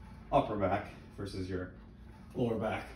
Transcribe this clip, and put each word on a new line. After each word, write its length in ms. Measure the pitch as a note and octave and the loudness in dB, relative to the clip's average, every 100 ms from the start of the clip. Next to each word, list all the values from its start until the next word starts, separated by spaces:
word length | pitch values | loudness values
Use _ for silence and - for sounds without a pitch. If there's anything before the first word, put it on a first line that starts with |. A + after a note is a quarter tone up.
| - - - | -14 -12 4
upper 260 | C#3+ - G2+ | 4 6 4
back 360 | F#2+ G2 - - - - | 4 4 0 -10 -12 -8
versus 320 | G2 F#2+ F#2 | -6 -4 -2
your 220 | F#2 F2+ - - - - - - | -2 -4 -10 -16 -16 -16 -16 -6
lower 220 | B2+ A#2+ G2+ | 2 2 4
back 280 | G#2+ - - | 2 0 -4